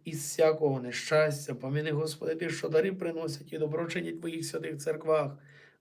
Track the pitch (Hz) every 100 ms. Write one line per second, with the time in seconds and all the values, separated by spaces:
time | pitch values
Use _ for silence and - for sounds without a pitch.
0 | - 147 - - 160 156 151 131 123 120
1 | - 156 156 139 - 131 135 143 156 147
2 | 156 - 160 160 170 - - 156 196 185
3 | 170 165 160 139 - 160 156 156 170 180
4 | 165 165 170 165 143 165 160 147 160 156
5 | 160 156 139 - - - - _